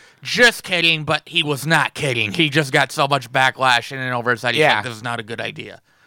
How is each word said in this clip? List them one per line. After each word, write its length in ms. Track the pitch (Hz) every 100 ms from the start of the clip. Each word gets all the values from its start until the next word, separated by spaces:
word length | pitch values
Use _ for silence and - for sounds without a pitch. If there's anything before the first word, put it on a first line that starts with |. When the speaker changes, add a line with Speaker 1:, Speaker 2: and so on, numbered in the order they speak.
| - _
Speaker 1:
"Just 420 | 123 175 240 220
kidding, 400 | - 185 165 160
but 180 | 147 151 -
he 180 | 175
was 240 | 151 139 135
not 260 | 160 123 -
kidding." 360 | 147 120 107
He 180 | 98 156
just 220 | 143 143
got 220 | 147 135
so 140 | - 139
much 200 | 139 117
backlash 600 | 131 131 123 131 120 117
in 80 | 135
and 140 | 127 123
over 160 | 117
his 100 | 117
head. 120 | 123 120
He's 60 |
Speaker 2:
Yeah. 140 | 151 110
Speaker 1:
like, 100 | 120
"This 100 | 110
is 80 |
not 160 | 120 117
a 40 |
good 180 | 107 110
idea." 400 | 110 - 110 90 _ _